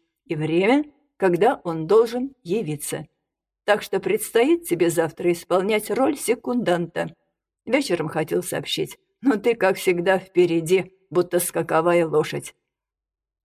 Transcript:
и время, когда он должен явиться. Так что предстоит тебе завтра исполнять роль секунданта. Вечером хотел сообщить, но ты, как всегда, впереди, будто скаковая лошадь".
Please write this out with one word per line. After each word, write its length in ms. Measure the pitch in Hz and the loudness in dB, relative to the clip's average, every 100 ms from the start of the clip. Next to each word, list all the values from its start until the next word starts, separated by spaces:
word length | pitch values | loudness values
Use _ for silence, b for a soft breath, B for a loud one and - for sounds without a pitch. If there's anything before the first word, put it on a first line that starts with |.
| _ _ | _ _
и 120 | - 156 | -10 -6
время, 480 | 156 170 196 277 294 _ _ - | -2 2 4 2 0 _ _ -2
когда 440 | 190 170 220 269 | 2 4 4 2
он 240 | 175 160 160 | -4 -4 2
должен 440 | 214 233 247 269 - | 4 4 0 -6 -10
явиться. 640 | 165 214 156 147 - 143 151 _ _ _ _ _ | -6 -4 -4 -6 -6 -10 -12 _ _ _ _ _
Так 180 | - 208 | 0 0
что 160 | - 190 | 0 -4
предстоит 680 | 190 214 - 226 262 339 - | -2 -4 0 2 2 2 0
тебе 200 | 165 170 | 0 0
завтра 440 | 165 160 - 180 | 2 -2 0 -2
исполнять 580 | 175 - 180 190 214 208 | -2 0 0 2 -2 0
роль 260 | 208 269 277 | 0 0 0
секунданта. 960 | - 240 - 247 180 175 170 165 165 - _ _ _ _ - | -2 -2 -2 -2 0 0 -2 -6 -8 -10 _ _ _ _ -2
Вечером 420 | 262 277 170 156 | -2 0 -2 -2
хотел 340 | 151 165 175 | -4 -2 -4
сообщить, 560 | 175 - 143 - - - _ _ | -4 -8 -6 -6 -6 -10 _ _
но 160 | 254 214 | 0 0
ты, 200 | 233 226 | 0 2
как 220 | 185 190 | 0 0
всегда, 420 | 190 175 175 190 | 0 0 2 0
впереди, 720 | 185 175 175 165 160 185 175 _ - | 0 2 2 2 2 0 0 _ -6
будто 300 | 170 175 175 | -2 0 0
скаковая 640 | 175 165 160 160 170 175 160 | -2 -4 0 0 2 2 2
лошадь". 480 | 156 - 147 - - _ _ _ _ _ _ _ _ | 0 0 -4 -12 -20 _ _ _ _ _ _ _ _